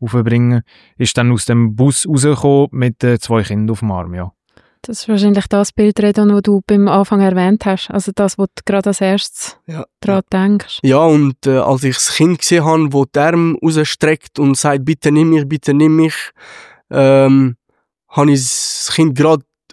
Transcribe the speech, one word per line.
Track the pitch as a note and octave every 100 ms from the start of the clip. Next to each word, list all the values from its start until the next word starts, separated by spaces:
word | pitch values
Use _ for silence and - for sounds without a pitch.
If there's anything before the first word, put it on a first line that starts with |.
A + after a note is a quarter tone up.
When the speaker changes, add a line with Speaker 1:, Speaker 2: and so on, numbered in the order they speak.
Speaker 1:
raufzubringen. | A#2 A#2+ A2+ A#2+ A#2+ A#2+ - _ _ -
Ist | A#2+ -
dann | A#2+
aus | A#2 -
dem | A#2 A#2 G#2+
Bus | C#3 - -
rausgekommen | C#3+ D3 C#3+ C#3+ C#3 C#3+
mit, | C3 B2 -
äh, | B2 A#2
zwei | - A2+
Kindern | G2 G#2 G#2+
auf | G#2+
dem | A2
Arm, | F#2 F2
ja. | F2+ F2+ - _ _ _ _
Speaker 2:
Das | - A3
ist | -
wahrscheinlich | G#3 G#3 G3+ -
das | G3+ G3+
Bild, | - G#3 G#3
Redon, | G#3 G#3 G#3
das | G3+
du | G#3 G3+ -
beim | G3+ G3+
Anfang | G3 G3 G3+
erwähnt | G3 F#3 F#3 G#3+ G3+
hast. | F#3+ -
Also | G3 G3+ G3
das, | G3 -
wo | G3
du | - -
gerade | G3 G3+
als | G3
erstes | F#3+ G3+ - - - - -
Speaker 3:
Ja. | D#3 - _
Speaker 2:
dran | - G3 -
Speaker 3:
Ja. | F#3+ G3
Speaker 2:
denkst. | G#3 - -
Speaker 3:
Ja, | C3+ C3+
und, | E3 D3+ C#3+ C3 C#3
äh, | C3
als | - C3
ich | C3+ B2
das | - -
Kind | E3 F3
gesehen | - F3
habe, | D#3 D#3+ D3+
wo | C#3 C3+
die | C#3+
Arme | D#3 E3+ E3 -
rausstreckt | E3 D#3 D3+ - D#3 D#3 - -
und | C#3 C3+
sagt, | D3+ C#3+ C3+
„Bitte | D#3 D3+
nimm | D3+ E3
mich, | D#3+ C#3
bitte | D3+ -
nimm | C#3+ D#3 D#3+
mich“, | D#3+ - - - - - - _ _
ähm, | C3+ C3+ C3+ C3+ C3+ C3 A#2+ _ _ _ _ _
habe | - D3
ich | C#3
das | B2+ - - - - -
Kind | D#3+ B2+
gerade | D3+ D#3 - _ _